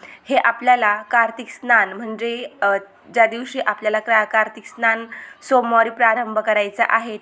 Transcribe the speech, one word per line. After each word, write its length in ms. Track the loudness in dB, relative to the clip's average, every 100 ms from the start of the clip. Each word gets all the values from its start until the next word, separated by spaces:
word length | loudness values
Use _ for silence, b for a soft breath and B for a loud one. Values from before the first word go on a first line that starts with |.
| B B -2
हे 80 | 2
आपल्याला 680 | 2 0 2 2 2 0
कार्तिक 460 | 0 0 0 -2 -14
स्नान 440 | -10 2 2 2
म्हणजे, 540 | -4 -10 -8 -6 -6 -10 -2
अ, 140 | 0 0 -4 _ -4
ज्या 120 | 2 2
दिवशी 340 | 0 -8 -4
आपल्याला 380 | -4 -2 -2 -2
क्रा-, 260 | 0 2
कार्तिक 400 | 2 0 0 -4
स्नान 420 | -16 -4 -2 -2 -6 B B B
सोमवारी 480 | 0 2 4 2 2
प्रारंभ 480 | 2 2 2 -2 -2
करायचा 460 | 0 0 0 -2 0
आहे, 300 | 0 -2 -4